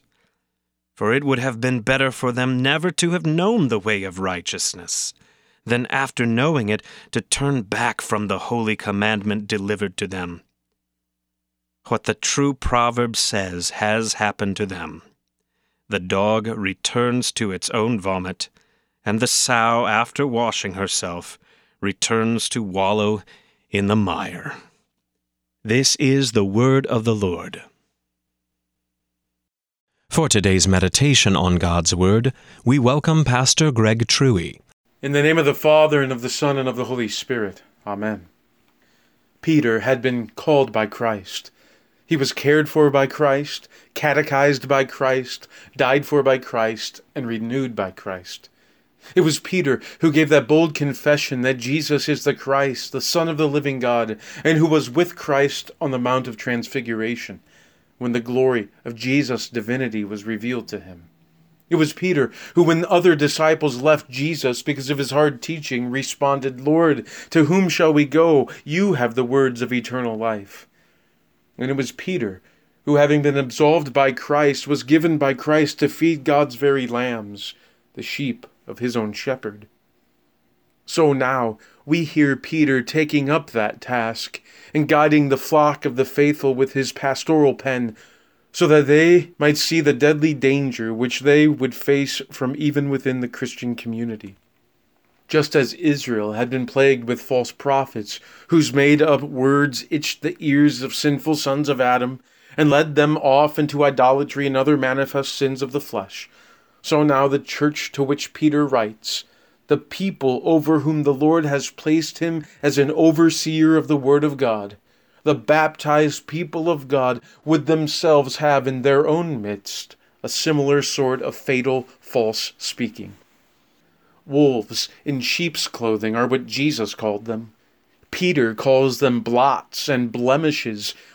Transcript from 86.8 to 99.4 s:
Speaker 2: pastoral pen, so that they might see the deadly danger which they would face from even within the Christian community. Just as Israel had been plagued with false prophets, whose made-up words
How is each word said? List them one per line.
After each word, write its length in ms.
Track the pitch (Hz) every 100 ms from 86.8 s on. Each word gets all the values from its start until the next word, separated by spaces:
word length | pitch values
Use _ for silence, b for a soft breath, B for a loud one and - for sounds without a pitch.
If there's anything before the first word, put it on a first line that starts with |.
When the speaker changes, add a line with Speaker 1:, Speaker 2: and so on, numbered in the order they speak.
| 127
Speaker 2:
pastoral 640 | - 139 131 - 156 143 120
pen, 400 | 135 127 117 107 b b b b b
so 160 | - 170
that 200 | 151 135
they 440 | 147 165 175 151 -
might 200 | 147 147
see 240 | - 165
the 120 | 147
deadly 400 | 123 147 151 156
danger 600 | 139 135 139 139 120 113
which 280 | 113 123 123
they 260 | 135 147 151
would 280 | 147 131 -
face 460 | - 143 139 - -
from 240 | - 127 139
even 320 | 151 147 139
within 300 | 135 135 127
the 80 | 123
Christian 480 | - 127 - 123 117
community. 600 | 117 113 117 107 98 95 _ _ _ _ _ _ _ _ -
Just 280 | 156 147 156
as 180 | 123
Israel 600 | - 165 143 127 113 104
had 160 | 107 123
been 180 | 127 123
plagued 380 | 139 139 127 117
with 140 | 120
false 320 | - 127 120
prophets, 680 | - 143 135 127 113 104 - B B -
whose 240 | 170 131
made-up 520 | 135 139 147 156 139
words 640 | 147 135